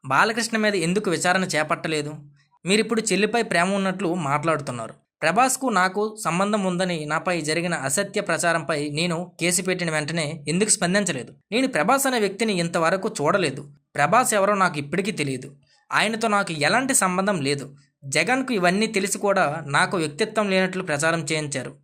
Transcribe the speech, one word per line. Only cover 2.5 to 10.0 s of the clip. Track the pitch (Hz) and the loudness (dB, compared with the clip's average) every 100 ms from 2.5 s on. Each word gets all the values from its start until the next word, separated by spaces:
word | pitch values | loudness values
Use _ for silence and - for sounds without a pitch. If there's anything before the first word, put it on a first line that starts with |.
| _ | _
మీరిప్పుడు | 165 208 214 226 | 0 0 2 -2
చెల్లిపై | 220 185 208 233 | 0 0 2 0
ప్రేమ | 226 170 180 | 0 2 2
ఉన్నట్లు | 196 190 185 190 | 2 0 -2 -2
మాట్లాడుతున్నారు. | 170 147 147 156 156 139 123 110 - _ _ | -2 0 0 0 -2 -2 -8 -10 -14 _ _
ప్రభాస్కు | 156 185 262 262 262 | 0 2 2 2 0
నాకు | 202 185 190 214 214 | 2 2 0 -4 -4
సంబంధం | 165 165 202 214 | -4 0 0 0
ఉందని | 190 175 185 165 151 | 0 -2 -2 -4 -2
నాపై | 156 185 175 | -2 0 -2
జరిగిన | 151 160 175 | -2 -2 -2
అసత్య | 160 135 135 196 208 | -4 -2 -2 -2 -4
ప్రచారంపై | 175 165 170 165 156 156 147 | -2 0 2 0 -2 -4 -2
నేను | 147 175 165 180 - | -2 -2 -2 -6 -2
కేసు | 165 170 | 0 0
పెట్టిన | 185 180 170 | -2 -2 0
వెంటనే | 156 | -2